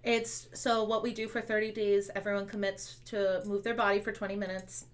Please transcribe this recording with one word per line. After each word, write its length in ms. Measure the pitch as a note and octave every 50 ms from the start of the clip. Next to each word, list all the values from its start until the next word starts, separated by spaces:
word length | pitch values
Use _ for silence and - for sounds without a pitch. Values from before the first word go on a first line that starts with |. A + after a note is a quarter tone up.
| -
It's, 460 | A#3+ A#3 A3+ A#3 - - - - - -
so 300 | - - B3+ A3+ A3+ A3
what 200 | G#3 A3 A3 -
we 100 | A#3+ A3
do 160 | A3 A3 G#3+
for 100 | - A#3
thirty 320 | G#3+ A3 G#3+ G#3+ A3 A3
days, 380 | G#3+ A3+ G#3 G3+ G3+ G3+ G3+ - -
everyone 320 | G3 G3 G#3 G3+ G3+ G3
commits 480 | G3+ - G#3 G3 G3 G3 F#3+ - - - - -
to 360 | - - G#3 G3 F#3+ F#3+ F#3 F#3+
move 180 | G#3 G3+ G3+ G3
their 120 | - A#3
body 240 | A3+ A3 G3+ G3+ G3+
for 100 | G3+ A3+
twenty 240 | G3+ - G#3 F#3+ G3
minutes. 500 | G3+ G3+ F#3 F#3 F#3+ F#3 - - - - -